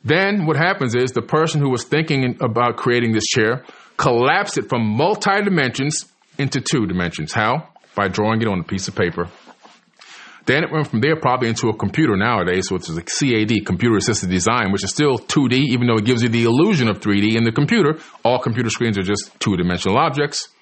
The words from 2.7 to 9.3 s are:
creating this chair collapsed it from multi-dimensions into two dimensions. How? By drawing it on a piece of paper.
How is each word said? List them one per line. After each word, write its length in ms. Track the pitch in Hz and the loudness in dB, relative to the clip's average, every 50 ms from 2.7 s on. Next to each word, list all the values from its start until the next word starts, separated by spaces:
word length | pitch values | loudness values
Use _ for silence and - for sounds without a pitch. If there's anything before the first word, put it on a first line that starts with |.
| 117 | 0
creating 360 | - - 127 120 123 120 117 | 0 0 0 2 2 2 2
this 140 | 110 110 104 | 0 0 0
chair 380 | - - 123 110 110 120 135 - - - - - - _ | 0 0 2 2 2 0 -4 -6 -16 -20 -20 -20 -16 _
collapsed 640 | - - 143 123 117 123 135 160 190 202 - - 147 | 0 0 2 4 4 4 4 2 2 0 -2 -4 -6
it 100 | - - | -4 -2
from 180 | 139 120 113 | -2 -2 0
multi-dimensions 1200 | 107 104 113 147 180 214 208 - 208 196 202 208 202 190 165 139 123 - - 135 147 151 - - _ _ _ _ _ _ | 0 0 2 2 0 0 0 0 0 0 0 0 0 2 2 0 0 -2 -2 -2 -2 -2 -4 -8 _ _ _ _ _ _
into 240 | - 143 131 - 135 | -4 -4 -2 -2 -4
two 260 | 123 - - 135 110 | -2 0 0 0 0
dimensions. 460 | 90 90 90 175 - - - 78 78 | 0 0 -2 -2 -2 -4 -6 -8 -4
How? 360 | - 113 110 - 127 156 156 - _ - _ _ _ | -2 0 2 2 0 -2 -4 -10 _ -20 _ _ _
By 140 | - 101 98 | -2 -2 0
drawing 340 | 95 - 104 107 110 110 | 0 0 0 0 0 0
it 60 | 117 110 | 0 0
on 100 | 98 90 | -2 -2
a 60 | 85 | -4
piece 240 | - 101 92 92 - | -4 -6 -6 -6 -8
of 80 | - | -2
paper. 320 | - 98 87 85 - 87 85 | -2 -2 -2 -2 -4 -8 -8